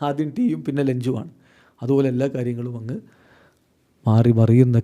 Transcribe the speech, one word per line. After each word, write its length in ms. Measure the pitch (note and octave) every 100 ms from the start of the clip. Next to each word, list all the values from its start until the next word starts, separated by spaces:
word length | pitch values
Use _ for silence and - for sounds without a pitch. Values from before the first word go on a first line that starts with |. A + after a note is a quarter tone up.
ആദ്യം 280 | D3 C#3+ D3+ -
ടീയും 260 | B3 D#3
പിന്നെ 180 | D3+ C#3
ലഞ്ചുമാണ്. 480 | C3+ B2 B2 A2+ - _ _ _ _ -
അതുപോലെ 260 | B2 C#3 C3+
എല്ലാ 180 | B2 C3+
കാര്യങ്ങളും 500 | C3 B2 A#2 A#2+ A#2
അങ്ങ് 220 | A2 G3+ - _ _ _ _ _ _ _ _ _ A2+
മാറി 260 | A2+ A#2
മറിയുന്ന 480 | A2+ A2+ A#2+ B2 A#2